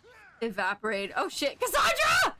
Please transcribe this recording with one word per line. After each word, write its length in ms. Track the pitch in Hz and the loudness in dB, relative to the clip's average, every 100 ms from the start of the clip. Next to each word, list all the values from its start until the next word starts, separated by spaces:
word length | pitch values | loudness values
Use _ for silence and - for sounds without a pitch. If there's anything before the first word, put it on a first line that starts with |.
| 453 - 392 - | -20 -20 -20 -10
evaporated. 720 | 233 202 190 202 220 196 202 - | -8 -4 -4 -2 -4 -4 -4 -4
Oh 120 | 330 | -4
shit, 300 | - 285 - | -2 -4 -2
Cassandra! 760 | 494 539 - 523 622 - - - | -2 2 2 2 4 4 2 0